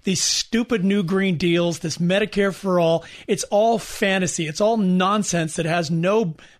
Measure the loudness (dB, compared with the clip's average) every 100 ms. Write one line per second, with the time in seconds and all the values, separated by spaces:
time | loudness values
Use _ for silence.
0 | -4 0 0 -2 0 -2 0 0 2 0
1 | 0 0 0 0 2 2 0 -2 -6 -2
2 | 0 0 0 0 -2 -2 0 2 2 0
3 | -4 -14 -4 -4 0 2 2 2 -4 -2
4 | 0 0 -2 -2 -6 0 0 2 2 2
5 | 2 0 0 -2 -2 -2 -2 -2 0 0
6 | 2 2 0 -6 -18